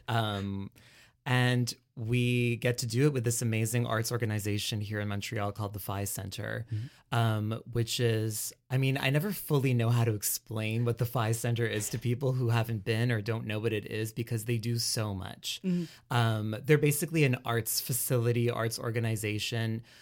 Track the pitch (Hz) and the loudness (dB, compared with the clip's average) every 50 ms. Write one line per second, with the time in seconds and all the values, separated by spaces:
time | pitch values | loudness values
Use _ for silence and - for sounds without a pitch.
0 | - - 110 113 110 107 101 98 98 101 98 98 98 - - - - - - - | -6 -2 0 0 0 0 -2 -2 -4 -4 -6 -6 -8 -10 -14 -20 -20 -20 -20 -20
1 | - _ _ _ _ 139 127 123 127 123 123 123 123 117 - - _ _ _ - | -20 _ _ _ _ 0 2 4 4 4 4 2 2 0 -4 -10 _ _ _ -8
2 | 113 110 123 123 123 123 123 123 120 120 120 110 - 123 120 - - 117 107 120 | -4 0 0 2 2 2 2 2 2 2 0 0 0 0 0 0 -2 -2 2 4
3 | 143 151 143 131 113 120 113 - 123 113 110 110 113 110 120 123 117 117 113 110 | 4 4 4 2 0 0 0 0 0 0 2 2 0 2 2 0 0 0 0 -2
4 | 113 - 120 113 117 107 107 107 98 107 104 104 - - 117 104 104 101 107 107 | -2 -2 -2 -2 0 0 -2 -2 0 0 -2 -2 -2 -2 -4 -4 -4 -4 -4 -2
5 | 104 104 101 101 98 - 117 110 101 104 101 - 107 98 104 98 - - 98 98 | -2 -2 -2 -4 -4 -4 -4 -2 -2 -4 -4 -4 -6 -6 -6 -6 -6 -4 -4 -4
6 | 101 98 - - 98 95 - - 104 107 110 113 113 - 113 107 117 139 - - | -4 -4 -4 -6 -6 -8 -8 -8 -6 -6 -6 -6 -6 -4 -6 -6 -6 -8 -12 -18
7 | _ _ - 120 117 113 110 107 104 107 110 - - - 113 117 113 117 - - | _ _ 0 2 2 2 2 2 0 -2 -4 -6 -8 -4 -2 -2 -2 -2 0 0
8 | 123 117 113 110 110 110 107 107 - - - _ _ _ 127 131 135 135 131 139 | 2 2 2 2 0 -2 -4 -4 -6 -8 -10 _ _ _ -2 0 2 2 2 2
9 | 131 135 139 151 160 214 196 - - - 151 139 127 135 123 117 117 117 120 120 | 2 2 2 2 0 0 -4 -4 -2 0 2 2 4 4 4 4 4 4 4 4
10 | 117 113 107 104 - - - - - - 107 110 110 110 110 117 120 117 117 - | 4 2 0 0 -2 -4 -4 -4 -6 -6 -4 -4 -2 0 0 0 0 0 2 0
11 | 123 117 - 127 110 110 117 117 - 120 117 113 117 110 104 107 104 - - 117 | -2 -2 0 0 2 2 0 0 0 0 0 2 0 0 0 -2 -2 -2 -4 -2
12 | - 120 120 117 139 127 127 127 123 117 113 117 110 117 117 107 92 120 113 110 | 0 0 0 0 0 0 0 2 2 2 2 2 2 0 -2 -4 0 0 2 2
13 | 117 127 120 107 104 117 113 110 123 110 107 107 107 117 107 104 - - - 107 | 2 2 2 0 0 -2 -4 -2 -2 -4 -4 -2 0 0 0 0 -4 -4 -4 -4
14 | 110 107 - - 117 - 120 113 107 120 120 113 107 120 117 117 - - - 120 | -4 -4 -4 -6 -4 -2 -4 -4 -2 -2 -2 -2 0 -2 -2 -2 -2 -2 -2 -2
15 | 110 107 98 92 92 98 - - - - - - - 185 175 175 170 160 - - | -2 -2 -4 -4 -6 -8 -12 -10 -8 -8 -8 -4 -2 -2 0 0 -2 -4 -10 -20
16 | _ _ 135 120 117 113 110 107 107 107 107 107 135 123 156 147 147 147 143 - | _ _ 2 2 4 4 2 0 -2 -4 -4 -4 4 4 6 6 6 4 2 2
17 | 180 151 160 165 147 131 123 - - 113 117 117 113 - - - - - 131 - | -2 0 2 4 4 4 4 0 0 0 0 0 0 0 -2 -4 -2 -2 -2 -2
18 | - - 131 120 117 120 117 120 117 117 117 117 113 113 - - 131 120 110 120 | 0 2 2 2 4 4 2 4 2 2 0 0 -2 -2 -2 -2 -4 -2 -2 0
19 | 113 113 110 101 107 104 107 104 - - 120 117 113 110 113 113 113 - - - | 0 0 0 0 0 -2 -2 -2 -2 -2 -2 -2 0 0 -2 -4 -6 -12 -20 -20